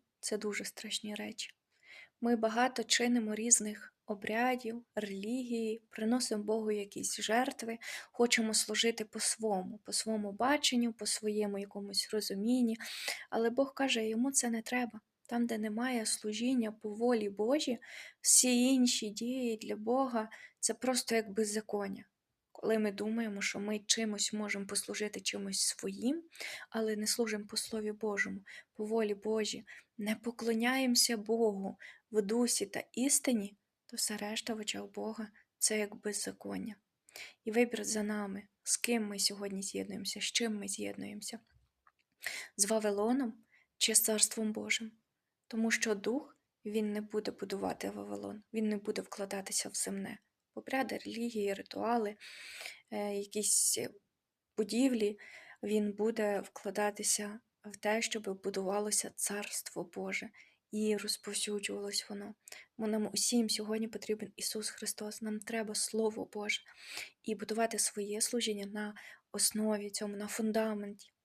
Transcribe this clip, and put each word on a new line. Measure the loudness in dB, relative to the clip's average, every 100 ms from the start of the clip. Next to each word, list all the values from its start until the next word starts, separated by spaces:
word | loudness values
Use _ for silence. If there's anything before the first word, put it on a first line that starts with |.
| _ _
це | -4 -2
дуже | -2 -4 -6
страшні | -8 -6 -6 -4 -6
речі. | -8 -8 -12 -14 _ _ -20 -20 -20 _
Ми | 2 4
багато | 4 4 2 2
чинимо | 2 4 4 4 2 0
різних | 4 4 4 -6 -12 -14 -10
обрядів, | -6 -2 2 2 2 -2 -8 -8 -6
релігії, | -4 -4 -4 -4 -2 -2 0 -4 -8
приносимо | -4 2 2 2 -2
Богу | 0 0 2
якісь | -2 -2 -6 -4 -2
жертви, | 2 2 2 -2 -6 -8 -8 -12 -6
хочемо | 2 4 6 4
служити | 2 2 2 2 2 -2
по-свому, | -2 -2 0 2 0 -2 -8
по | -4
своєму | -2 0 -2 -2
баченню, | 0 2 4 4 4 2
по | 0 -2
своєму | -2 0 2 0 0
якомусь | -4 -8 -6 -4 -2
розумінні. | -2 -2 0 2 4 4 2 -4 -8 -6 -6 -4
Але | 0 2
Бог | 4 2
каже: | 2 0 2 2
йому | 2 2
це | 2 2
не | 0
треба. | 0 0 0 -4 -18 _ -4
Там, | 0 2
де | 0
немає | -2 0 0 0 0
служіння | -2 -2 0 2 4 2
по | -2 -8
волі | 0 4 4 2
Божій, | 0 4 4 2 -2 -6 -16 -16 -2
всі | 6 8 8 8
інші | 8 8 6 4 -2
дії | -4 -2 0 0 0
для | -2 -4
Бога — | 2 2 2 0 -2 -8 -20 _
це | -2
просто | 0 0 0 2 2
як | 2
беззаконня. | 0 0 0 -2 -2 -2 -6 -12 _ _ _ _
Коли | -4 2 4
ми | 4
думаємо, | 0 -2 0 -2 -2
що | -2 -2
ми | -2 0
чимось | 0 0 0 0 -2
можемо | -2 -4 -4 -4
послужити | -4 -4 -4 -4 -4
чимось | -4 -4 -2 0
своїм, | 0 -2 -4 -2 0 0 -4 -12 -12 -10 -8
але | -2 -2 0
не | 0
служимо | 0 0 -2 -4
по | -6
Слові | -4 -4 -4
Божому, | -2 -2 0 -2 -6 -10 -18 -14
по | -8 0
волі | 2 2
Божій, | 0 0 0 0 -4 -10 -18 -16 -6
не | -2 -2
поклоняємося | -4 -2 0 2 4 4 4 6 4 2
Богу | 2 4 4 2 -4 -8 -14 -20 _
в | 0
дусі | 2 4 4 2 -2
та | -4 -6
істині, | 0 4 4 4 2 0 -8 _ _ _
то | -4
все | -2 -2
решта | -4 -4 -4
в | -4
очах | -4 -4 -6
Бога — | -6 -4 -4 -8 -12 _ 0
це | 2 2
як | 0 -4
беззаконня. | -4 -4 -4 -8 -6 -6 -6 -10 _ _ _ -16 -16 -12 0
І |
вибір | 4 4 2
за | -2 -2
нами, | 0 -2 -4 -8 -12 _
з | -2 0
ким | 2 2 0
ми | 0
сьогодні | -2 -2 -6 -4
з'єднуємося, | -4 -4 -6 -6 -6 -4
з |
чим | -2 0 0 -2
ми | -6
з'єднуємося. | -6 -6 -6 -10 -10 -10 -12 _ _ _ _ _ _ _ _ -10 -8 -6 0
З | 2
Вавилоном | 4 4 4 4 4 0 -4 _ _ _ -2
чи | 4 4
з |
Царством | 4 4 2 2 -2
Божим? | -2 -2 -4 -4 -14 _ _ _ _ -8
Тому | -2 2
що | 2 2 0
дух, | 0 -2 -2 -14 _ _ -4
він | 0 0
не | -2
буде | -2 -4 -2
будувати | -4 -6 -2 -2 -2 -4
Вавилон, | -6 -8 -8 -8 -10 -8
він | -2 0
не | 0
буде | -2 -4
вкладатися | -6 -6 -6 -6 -4 -4 -4
в | -4
земне. | -4 -4 -6 -10 _ _ _ -12
В |
обряди, | -4 -2 0 -4
релігії, | -6 -4 -4 0 -2
ритуали, | -2 -6 -4 0 2 0 -4 -12 -16 -16 -14 -14 -16 -8
е, | -4 -2 -4
якісь | -4 -2 2 4 4 2 -2 -8 _ _ _ _ _ -2
будівлі, | 0 4 4 4 0 -2 -10 -20 -20 -10
він | 0 2 2
буде | 2 0 2 2 0
вкладатися | -4 -8 -6 0 0 0 2 0 0 -10 _ _ -18
в | -4
те, | 0 2
щоб | 2 -2 -4 -4
будувалося | -2 -2 0 0 0 0 -2 -4
Царство | -4 -4 -6 -6 -8 -8
Боже | -8 -6 -4 -4 -6 -14 -20 _ _
і | -2 2 0
розповсюджувалось | -2 -6 -4 -4 -2 -2 -4 -4 -4 -4 -4
воно. | -6 -10 -14 -18 -20 -14 -4
Бо | 0
нам | 2 0
усім | 0 2 4 4
сьогодні | 0 -2 -2 -2
потрібен | -4 -4 -4 -4 -6
Ісус | -4 -4 -6
Христос, | -6 -6 -6 -8 -6
нам | -4 -6
треба | -4 -4 -2 -2
Слово | 0 2 2 0 -6
Боже. | -6 -4 -4 -6 -20 -14 -12 -12 -8
І | -4 -4
будувати | -2 2 2 2
своє | 0 0 -2 0
служіння | 0 2 0 -2 -4
на | -6 -6 -8 -16 -20 _
основі | 0 0 2 2 0 -2
цьому, | -6 -6 -6
на | -6
фундаменті, | -2 2 2 2 0 -6 -10 -16 _